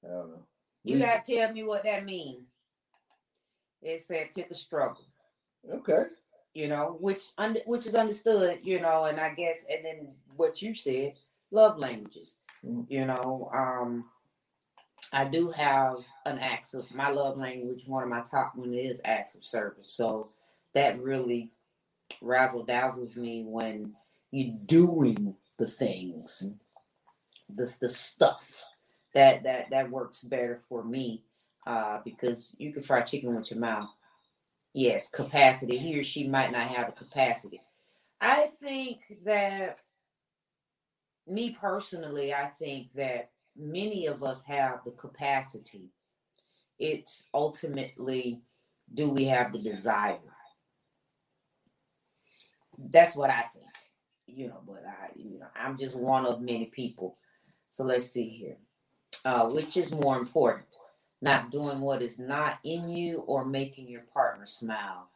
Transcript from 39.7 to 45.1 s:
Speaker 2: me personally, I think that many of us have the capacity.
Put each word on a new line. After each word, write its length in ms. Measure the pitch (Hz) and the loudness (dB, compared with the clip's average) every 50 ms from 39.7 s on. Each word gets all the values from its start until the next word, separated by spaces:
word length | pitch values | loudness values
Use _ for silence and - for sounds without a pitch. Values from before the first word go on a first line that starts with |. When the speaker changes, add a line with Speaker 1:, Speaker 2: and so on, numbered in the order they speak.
| - - _ _ _ _ _ _ _ _ _ _ _ _ _ _ _ _ _ _ _ _ _ _ _ _ _ _ _ _ _ | -6 -10 _ _ _ _ _ _ _ _ _ _ _ _ _ _ _ _ _ _ _ _ _ _ _ _ _ _ _ _ _
Speaker 2:
me 240 | 156 185 214 240 240 233 - | -8 -6 -4 -4 -4 -6 -4
personally, 760 | - 196 185 175 - - - 165 160 151 143 143 139 139 143 | -4 -4 -2 -4 -6 -8 -10 -10 -10 -8 -4 -4 -2 -2 -2
I 140 | 143 143 | -2 -4
think 460 | 143 - - 160 143 139 135 123 - _ | -6 -8 -10 -10 -8 -8 -10 -12 -12 _
that 360 | 135 139 131 123 120 - _ _ _ _ _ _ | -6 -4 -4 -4 -6 -8 _ _ _ _ _ _
many 480 | - 151 151 160 180 202 214 214 190 170 | -14 -10 -8 -6 -4 -4 -4 -4 -2 -2
of 180 | 151 139 - 139 | -4 -4 -2 -4
us 200 | 135 131 - - | -4 -6 -6 -8
have 400 | - 143 139 135 131 127 - - | -6 0 0 0 0 0 -6 -10
the 60 | 123 | -14
capacity. 1000 | - - - - | -14 -14 -18 -18